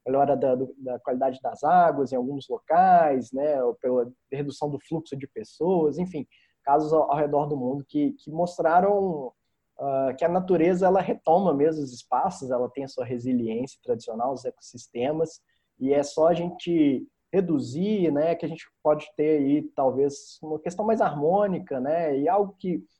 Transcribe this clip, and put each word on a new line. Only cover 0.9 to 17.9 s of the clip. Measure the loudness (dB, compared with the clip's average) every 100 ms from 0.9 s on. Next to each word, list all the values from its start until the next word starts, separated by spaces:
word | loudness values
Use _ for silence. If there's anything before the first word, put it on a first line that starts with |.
| -8
qualidade | -6 -2 -4 -4
das | -10 -4
águas | 2 4 4 2 -2
em | -2
alguns | -4 -6 -8
locais, | -8 2 4 6 6 6 0 -2
né, | -4 -2 0
ou | 0
pela | -2 0 0 -2 -8 _
redução | -8 -8 -6 -6
do | -6 -6
fluxo | -8 -8 -12
de | -12
pessoas, | -12 -12 -4 0 2 2 0
enfim, | -6 -8 -12 _ _ _
casos | 2 2 4
ao, | 2 2
ao | 0
redor | 2 0 0
do | -2
mundo | -4 -6 -4
que, | -2 -2 -4
que | -8
mostraram, | -4 -4 0 4 4 4 2 0 -4 -10 -14 _ _ _ -8
ah, | -4 0 -2 0
que |
a | 0
natureza, | 0 2 4 4 4 4
ela | 2
retoma | 0 -2 2 2 4
mesmo | 2 2 0
os | -6
espaços, | -12 -4 -2 -2 -4 -4
ela | -4 -4
tem | -8
a | -10
sua | -8
resiliência | -6 -6 -2 -2 -2 -4 -6 -8
tradicional, | -6 -6 -6 -6 -4
os | -6
ecossistemas, | -8 -12 -16 -20 -12 -6 -4 -2 -4 -6 _ _ _ -6
e | 0
é | 0
só | 0 2 2
a |
gente | 2 -4 -6 -2 2 2 0 -6 _ _
reduzir, | -2 0 -2 -2 -4 -2